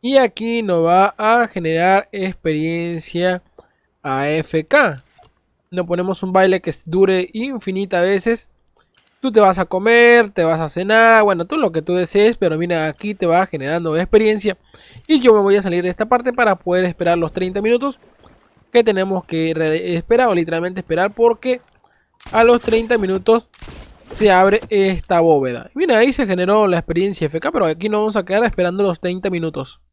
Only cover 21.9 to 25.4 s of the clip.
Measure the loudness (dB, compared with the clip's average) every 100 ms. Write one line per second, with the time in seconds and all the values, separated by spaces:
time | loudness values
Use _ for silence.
21.9 | _ _ _ -6 2 4 4 2 -2 0
22.9 | -2 0 -2 0 0 0 _ -20 -20 -20
23.9 | -20 _ -2 2 4 4 2 -2 0 0
24.9 | -2 -2 2 4 2